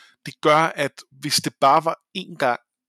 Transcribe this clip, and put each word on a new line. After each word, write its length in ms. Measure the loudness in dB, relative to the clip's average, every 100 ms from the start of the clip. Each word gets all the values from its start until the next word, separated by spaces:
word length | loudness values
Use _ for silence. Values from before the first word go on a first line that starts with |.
| _ _ -18
det 140 | -4
gør, 160 | 2 2
at 360 | 2 -2 -6 -8 -20 _
hvis 160 | -6 -4
det 180 | -6 0
bare 240 | 4 4
var 140 | 2 -8 _ -14
én 180 | -12 -4
gang, 240 | -2 -2 _ _